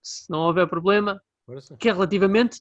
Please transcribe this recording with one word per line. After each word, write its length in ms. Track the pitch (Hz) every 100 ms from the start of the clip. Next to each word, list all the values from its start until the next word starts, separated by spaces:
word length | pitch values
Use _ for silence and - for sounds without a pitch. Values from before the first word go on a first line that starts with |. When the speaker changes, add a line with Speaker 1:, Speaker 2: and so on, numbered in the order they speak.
Speaker 1:
se 220 | - - -
não 80 | 156 165
houver 200 | 170 170
problema, 540 | 170 180 208 208 196 _ _
Speaker 2:
Força. 320 | - 131 - -
Speaker 1:
que 140 | 233
é 20 |
relativamente 680 | 185 185 196 196 208 240 -